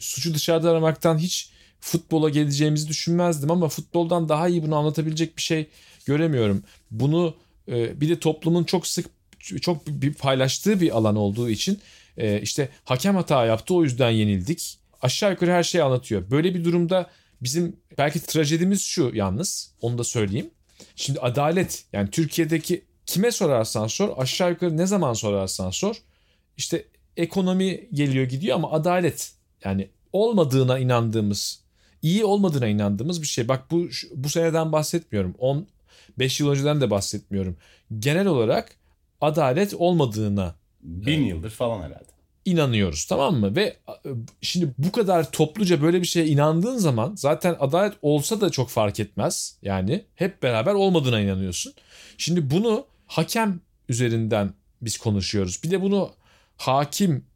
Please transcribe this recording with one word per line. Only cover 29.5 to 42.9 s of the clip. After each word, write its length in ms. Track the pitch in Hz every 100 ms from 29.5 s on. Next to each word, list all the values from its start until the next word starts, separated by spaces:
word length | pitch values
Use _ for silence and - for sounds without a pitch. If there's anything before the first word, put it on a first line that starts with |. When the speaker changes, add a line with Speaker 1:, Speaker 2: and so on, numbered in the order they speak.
| _
Speaker 1:
yani 240 | - 98 95 _ _
olmadığına 640 | 185 226 214 151 135 127 131
inandığımız, 840 | 127 120 117 110 104 101 - - _ _ _ _
iyi 220 | 156 190
olmadığına 420 | 214 202 196 147 117
inandığımız 540 | 104 101 101 139 175
bir 40 | 147
şey. 220 | - 120
Bak 220 | 131 -
bu, 180 | 170 175 - -
bu 140 | 147 139
seneden 440 | 170 165 160 160
bahsetmiyorum. 640 | 156 151 170 - 104 90 -
On 280 | 131 139 202 _ _ - - -
beş 220 | 131 -
yıl 100 | 147
önceden 300 | 139 143 151
de 100 | 123
bahsetmiyorum. 680 | 101 - 104 - 98 92 85 _ _ - 110
Genel 280 | 131 156 202
olarak 500 | 143 110 175 - _ _ _ _ -
adalet 540 | 147 151 139 135 202
olmadığına, 800 | - 170 175 135 104 107 101 90 - _ _
Speaker 2:
Bin 420 | 73 85 107 156
Speaker 1:
e, 20 | 120
Speaker 2:
yıldır 220 | 82 98
falan 280 | - 120 110
herhalde. 300 | 78 - - _ _ _
Speaker 1:
inanıyoruz, 600 | - 175 139 113 95